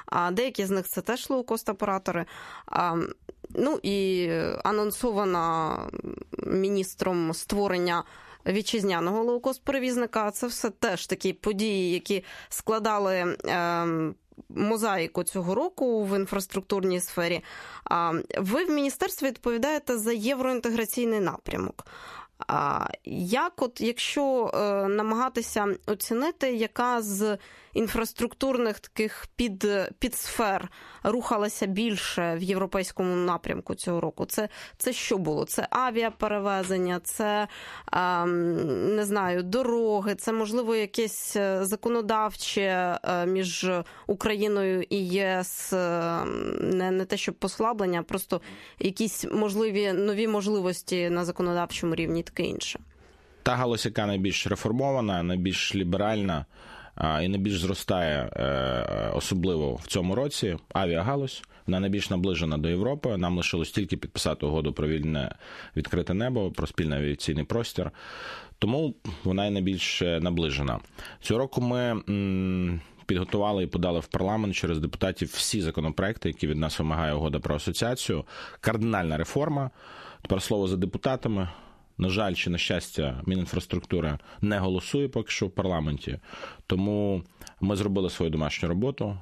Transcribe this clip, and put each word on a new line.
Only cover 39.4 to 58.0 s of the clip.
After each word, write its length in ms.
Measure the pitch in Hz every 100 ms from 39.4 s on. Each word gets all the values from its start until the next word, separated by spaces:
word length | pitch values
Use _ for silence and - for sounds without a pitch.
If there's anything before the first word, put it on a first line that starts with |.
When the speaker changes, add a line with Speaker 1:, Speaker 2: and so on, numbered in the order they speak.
Speaker 1:
дороги, 720 | 180 233 254 233 226 208 202 196
це, 180 | -
можливо, 420 | 226 214 233 226 226
якесь, 600 | 202 - 220 - - 208
е, 300 | 196 190 190
законодавче, 1300 | 208 233 233 214 220 214 - - - 196 185 180 170
е, 220 | - 180 175
між 440 | 185 185 165 185 180 170 - -
Україною 800 | 202 233 208 214 202 190 185 -
і 60 | 202
Є 460 | 185 185 196 185
С, 340 | 185 - - 185
е, 480 | 175 170 165 170 - 58 52 -
не, 300 | - 185 185
не 140 | 185 190
те, 120 | 202
щоб 180 | - 180
послаблення, 640 | 190 - 220 226 185 175
а 40 |
просто 380 | 160 190 - 175 - - - -
якісь 460 | 196 190 220 - -
можливі 640 | 214 214 202 220 202 202
нові 340 | 185 202 202 220
можливості 800 | 208 196 208 180 180 - 185 175
на 160 | 175 175
законодавчому 680 | - 180 175 170 - 170 165
рівні 240 | 160 165
і 40 |
таке 200 | 170 -
інше? 360 | 165 - - - - - - - - -
Speaker 2:
Та 120 | - 123
галузь, 300 | 127 113 113
яка 200 | 107 104
найбільш 420 | 98 98 87 95
реформована, 760 | 95 110 120 139 135 110 92
найбільш 520 | 85 90 90 90 - 98
ліберальна, 680 | 87 95 104 110 98 78 71 - - - - -
а, 260 | 78 78
і 60 | 90
найбільш 320 | 98 98 98
зростає, 720 | 92 95 - 95